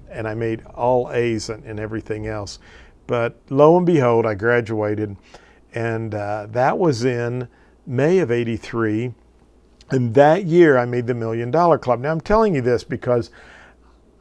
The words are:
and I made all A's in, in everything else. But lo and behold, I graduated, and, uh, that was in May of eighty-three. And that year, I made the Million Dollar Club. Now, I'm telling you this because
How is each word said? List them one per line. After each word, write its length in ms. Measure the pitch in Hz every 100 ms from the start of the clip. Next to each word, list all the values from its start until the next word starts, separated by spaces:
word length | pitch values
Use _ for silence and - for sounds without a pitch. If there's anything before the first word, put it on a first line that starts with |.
| -
and 180 | 170 107
I 60 |
made 300 | 107 113 113 -
all 380 | - 120 127 127
A's 380 | 131 120 110 -
in, 140 | 110
in 140 | - 107
everything 480 | 107 110 - 107 107
else. 320 | 107 101 - - - - - -
But 340 | 123 117 - _
lo 280 | 135 151 175
and 80 | 175
behold, 400 | 165 123 117 113
I 80 |
graduated, 800 | 101 117 120 110 110 107 107 107 98 - - - _ _
and, 420 | 120 117 113 113 104
uh, 320 | 101 107 104
that 280 | 120 135 226
was 260 | 175 113 127
in 420 | 120 120 123 117 _ _ _ -
May 340 | 123 151 190
of 120 | 139
eighty-three. 800 | 120 117 110 - 120 110 107 123 117 _ _ _ _ _ _ -
And 240 | 135 120 113
that 300 | 147 170 185
year, 340 | 170 165 131
I 60 | 123
made 200 | 123 117
the 80 |
Million 380 | 123 113 117 120
Dollar 260 | 156 175 143
Club. 220 | 127 120
Now, 120 | 135
I'm 80 | 160
telling 360 | - 208 220 147
you 60 |
this 220 | 120 117
because 460 | - 123 127 123 113 - - - - _ _ _ _ _